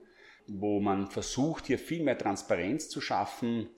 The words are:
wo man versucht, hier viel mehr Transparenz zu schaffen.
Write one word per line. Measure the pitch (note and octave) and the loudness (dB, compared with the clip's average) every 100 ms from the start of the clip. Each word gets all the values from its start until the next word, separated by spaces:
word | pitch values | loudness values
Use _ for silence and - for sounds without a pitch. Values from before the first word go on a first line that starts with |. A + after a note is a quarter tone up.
| - - - - - | -18 -20 -20 -20 -12
wo | G2 G#2 G2+ | -2 0 2
man | G2+ G2 G2 | 4 2 0
versucht, | G#2+ - - D#3 - - | -4 -2 0 2 0 0
hier | A#2 | 0
viel | - E3 | 0 0
mehr | C#3+ A#2 | 0 2
Transparenz | G#2+ G2 - F#2 F#2 D#3 - | 0 -2 0 2 2 0 -4
zu | D3 | -6
schaffen. | - G2+ G2+ - A#2 A#2 G#2+ | 0 0 0 -2 0 0 -2